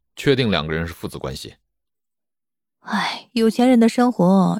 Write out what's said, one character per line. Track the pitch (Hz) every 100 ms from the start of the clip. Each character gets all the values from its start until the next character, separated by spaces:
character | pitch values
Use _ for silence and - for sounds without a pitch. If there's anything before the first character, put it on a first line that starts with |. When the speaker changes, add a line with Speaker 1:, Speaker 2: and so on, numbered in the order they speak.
| _ -
Speaker 1:
确 | 147
定 | 131 117
两 | 87 76
个 |
人 | 80 85
是 |
父 | 85 95
子 | 71
关 | 67 67
系。 | - - _ _ _ _ _ _ _ _ _ _ _ _
Speaker 2:
唉， | - 202 - - -
有 | 233 226
钱 | - 247
人 | 247
的 | 226
生 | - 247
活 | 233 175 190 175